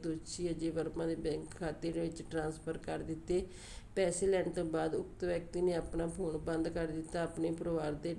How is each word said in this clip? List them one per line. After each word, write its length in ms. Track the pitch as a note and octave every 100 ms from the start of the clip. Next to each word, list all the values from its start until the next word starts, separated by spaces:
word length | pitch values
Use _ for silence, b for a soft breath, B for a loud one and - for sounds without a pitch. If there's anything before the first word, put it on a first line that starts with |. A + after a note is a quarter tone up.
ਦੋਸ਼ੀ 480 | E3 D#3+ - - F3
ਅਜੇ 200 | E3 E3
ਵਰਮਾ 360 | D#3+ D#3 D#3+ E3
ਦੇ 80 |
ਬੈਂਕ 420 | D#3+ D#3+ D3+ D#3 -
ਖਾਤੇ 360 | E3 D#3 E3
ਦੇ 80 | E3
ਵਿੱਚ 220 | E3 D#3+
ਟ੍ਰਾਂਸਫਰ 560 | - E3 D#3 D#3 - E3
ਕਰ 200 | - D#3
ਦਿੱਤੇ। 460 | D3+ D#3+ - F3+ F#3 B B B B -
ਪੈਸੇ 300 | F3+ E3+ G3
ਲੈਣ 220 | F#3 E3+
ਤੋਂ 140 | F3 E3
ਬਾਅਦ 280 | D#3+ D#3
ਉਕਤ 300 | D#3 F#3 -
ਵਿਅਕਤੀ 360 | F3+ E3+ - F3
ਨੇ 120 | F3+
ਆਪਣਾ 320 | E3+ - E3+ E3+
ਫੋਨ 300 | E3+ F3 D#3
ਬੰਦ 300 | E3 E3 E3
ਕਰ 180 | E3+ D#3+
ਦਿੱਤਾ। 360 | D#3+ D#3+ F3
ਆਪਣੇ 280 | E3 E3 E3
ਪਰਿਵਾਰ 400 | E3 E3+ E3 D3+
ਦੇ 200 | D3+ E3+